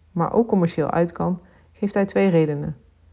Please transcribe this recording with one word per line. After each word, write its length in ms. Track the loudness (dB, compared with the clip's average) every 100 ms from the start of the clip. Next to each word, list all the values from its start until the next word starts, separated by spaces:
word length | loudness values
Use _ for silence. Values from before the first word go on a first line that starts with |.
| _
maar 220 | -4 0
ook 140 | 0 2
commercieel 420 | 2 0 0 -2
uit 220 | 0 -2
kan, 280 | -2 -4 -4 -10 _ _
geeft 220 | _ -2
hij 120 | -2 0
twee 240 | 2 4
redenen. 480 | 4 2 -2 -6 -10 _ _ _